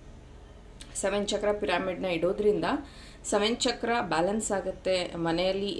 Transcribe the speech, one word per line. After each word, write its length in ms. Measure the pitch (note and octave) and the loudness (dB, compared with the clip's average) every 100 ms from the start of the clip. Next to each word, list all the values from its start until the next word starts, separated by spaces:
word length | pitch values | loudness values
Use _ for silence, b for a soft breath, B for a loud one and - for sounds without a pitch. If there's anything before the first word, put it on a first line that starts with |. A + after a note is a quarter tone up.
| - - - - - - - - - | -20 -20 -20 -20 -20 -20 -20 -18 -12
ಸೆವೆನ್ 320 | - G3 G3+ G3+ | -4 0 0 0
ಚಕ್ರ 240 | G3+ G#3 | 0 0
ಪಿರಮಿಡ್ನ 520 | G#3 - F3 F#3+ F3 | 0 2 2 0 -2
ಇಡೋದ್ರಿಂದ 600 | F#3 E3 F3 G3+ G#3 F3 E3+ D4+ B B B B - | -2 2 2 4 4 4 2 0 B B B B 0
ಸೆವೆನ್ 260 | G#3 G#3+ A#3+ | 2 2 2
ಚಕ್ರ 340 | B3 A#3 A#3 A#3+ | 0 0 0 0
ಬ್ಯಾಲೆನ್ಸ್ 520 | F3+ D#3+ F3+ G#3+ G#3 | 2 2 2 2 0
ಆಗುತ್ತೆ, 640 | G3 F#3 F#3 F#3+ F#3 F3 E3+ | -2 -2 -4 0 0 0 -2
ಮನೆಯಲ್ಲಿ 540 | E3 E3 F#3 F#3+ G3+ | 0 2 2 0 -2